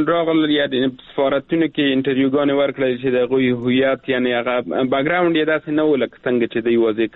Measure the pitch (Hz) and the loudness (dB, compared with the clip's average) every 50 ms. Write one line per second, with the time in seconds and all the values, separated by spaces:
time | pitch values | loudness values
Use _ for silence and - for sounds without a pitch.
0 | 151 151 170 170 165 165 165 160 156 151 151 147 143 139 131 123 135 131 127 - | 2 2 0 0 0 0 0 0 2 2 0 0 0 0 0 -2 -2 -2 -4 -6
1 | - - - - 139 135 139 139 135 - 170 165 160 147 - - 147 139 131 131 | -18 -10 -4 0 0 0 0 -2 -2 -2 -2 0 0 -2 -2 -2 0 0 0 0
2 | 131 139 135 131 135 135 131 147 143 139 139 143 143 135 127 131 135 131 127 120 | 0 0 0 0 0 2 2 0 0 2 2 2 0 0 0 -2 -2 -2 -2 -2
3 | 127 135 123 127 123 120 131 135 131 123 123 120 117 123 123 131 135 135 135 127 | -2 0 0 0 0 2 0 0 2 0 0 0 0 0 0 2 2 0 0 -2
4 | - - 131 127 123 123 123 120 117 123 123 123 120 85 76 107 131 127 131 135 | -4 -4 -2 0 0 0 -2 -2 -2 -2 -2 -2 -4 -4 -4 -2 -2 0 0 0
5 | 135 156 175 180 180 170 165 156 151 156 156 151 - 160 151 151 156 156 147 131 | 0 0 0 0 0 2 2 0 0 0 -2 -2 -2 -2 -2 0 2 2 2 2
6 | 117 - - - - 127 123 120 117 110 - 120 113 120 117 117 113 110 107 110 | 0 -4 -6 -6 -4 -2 0 0 0 -2 -2 -2 0 2 2 2 2 2 2 0
7 | 113 107 - | -2 -2 -2